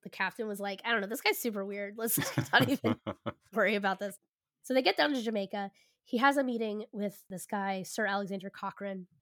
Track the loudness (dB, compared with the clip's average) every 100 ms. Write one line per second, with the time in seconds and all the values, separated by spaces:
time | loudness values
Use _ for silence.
0 | -18 -2 -2 -2 -6 -4 -6 -4 0 0
1 | 0 -2 0 0 0 -2 -4 -4 -6 -4
2 | -2 0 0 -2 4 4 6 2 0 0
3 | -4 -6 -6 -8 _ 0 2 2 0 0
4 | -4 -10 _ _ _ _ 2 4 4 4
5 | 2 2 0 -2 -2 -4 -6 -10 _ _
6 | _ 4 6 6 2 0 -2 -4 -6 -4
7 | -4 -4 -12 -12 -4 -2 -2 -4 -4 -2
8 | 0 0 -2 -6 -8 -8 -8 -6 -8 -8
9 | -10 _